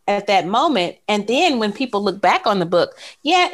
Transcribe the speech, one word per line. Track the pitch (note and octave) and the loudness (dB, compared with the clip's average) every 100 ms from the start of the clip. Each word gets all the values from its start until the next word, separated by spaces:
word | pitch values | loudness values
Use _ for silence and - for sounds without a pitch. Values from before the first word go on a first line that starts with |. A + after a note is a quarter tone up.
| - | -4
at | G3+ G3+ | -2 0
that | G3 E3+ | 0 2
moment. | A3 E4 A#3+ F3 - - | 0 2 0 -2 -4 -4
And | G#3 G3+ | -2 0
then | B3+ F4+ B3+ | 0 0 0
when | G#3+ | -2
people | G3+ C4 G3+ | -4 -4 -2
look | G3+ G3 | -4 0
back | F3+ A#3+ - | 0 2 0
on | G3+ | 0
the | E3+ | 0
book, | F3 D#3 - - - | 0 0 -4 -20 -8
yeah, | C#4 F4+ F4+ | 0 2 2